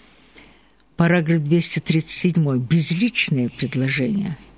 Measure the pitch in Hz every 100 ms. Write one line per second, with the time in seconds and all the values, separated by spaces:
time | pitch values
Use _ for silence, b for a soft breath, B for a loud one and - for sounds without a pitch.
0 | B B B B B B B B _ -
1 | 170 180 156 170 147 170 - - - 160
2 | - - 180 170 147 127 123 165 156 170
3 | 233 - - 135 120 - 135 135 135 135
4 | 123 101 98 151 -